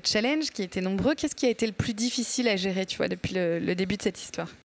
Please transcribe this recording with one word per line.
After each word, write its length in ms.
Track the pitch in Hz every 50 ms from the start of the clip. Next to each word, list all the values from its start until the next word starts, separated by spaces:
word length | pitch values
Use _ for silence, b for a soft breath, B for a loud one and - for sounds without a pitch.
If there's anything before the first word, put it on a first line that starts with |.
| -
challenges 460 | - - 214 214 254 294 311 311 285
qui 120 | - - 196
étaient 180 | 175 - 190
nombreux. 360 | 185 185 190 196 190 254 311
Qu'est-ce 180 | - - 294 -
qui 120 | - -
a 40 | 247
été 160 | 226 - 226
le 60 | 220 190
plus 220 | - - - 226
difficile 520 | 202 226 247 - - 226 - - - 247
à 80 | 240 208
gérer, 320 | 190 180 196 185 190 190
tu 120 | 185 - -
vois, 100 | - 180
depuis 260 | 180 180 - - 185
le, 240 | 185 180 170 165 170
le 160 | - - 180
début 220 | 180 190 185 202
de 60 | 202 -
cette 200 | 208 180 - -
histoire ? 260 | - - - 165 170 - - - _ _